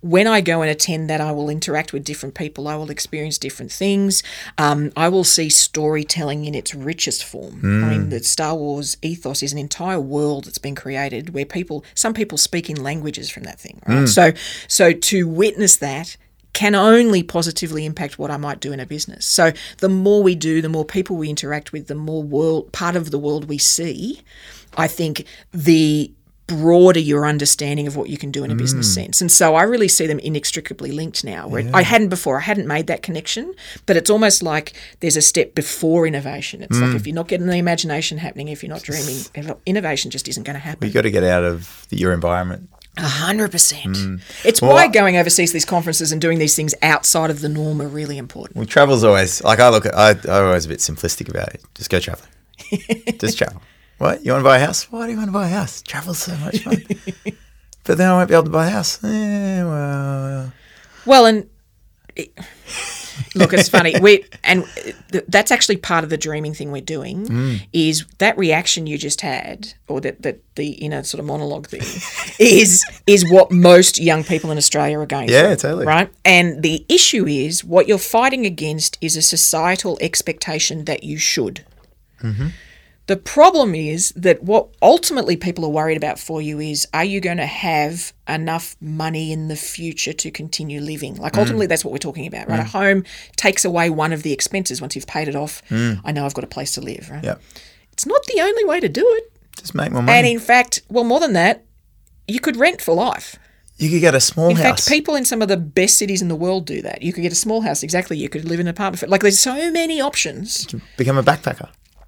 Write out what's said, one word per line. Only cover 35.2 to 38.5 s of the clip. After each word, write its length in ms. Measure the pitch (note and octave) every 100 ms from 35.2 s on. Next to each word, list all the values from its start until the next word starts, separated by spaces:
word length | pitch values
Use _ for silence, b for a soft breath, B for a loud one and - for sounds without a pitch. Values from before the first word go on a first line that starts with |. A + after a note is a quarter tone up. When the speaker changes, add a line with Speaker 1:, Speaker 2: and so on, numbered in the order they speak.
Speaker 1:
step 320 | - E3+ -
before 540 | - D3 - E3 E3+ D#3+
innovation. 560 | D3 C#3 C#3 - -
It's 160 | - A#2+
like 100 | B2
Speaker 2:
Mm. 60 | A#2+
Speaker 1:
if 100 | G#2+
you're 80 | E3
not 120 | E3+
getting 180 | F3+ F3
the 120 | F3
imagination 600 | F3 E3+ E3 D3+ D#3+ D3+
happening, 300 | E3 -
if 160 | D3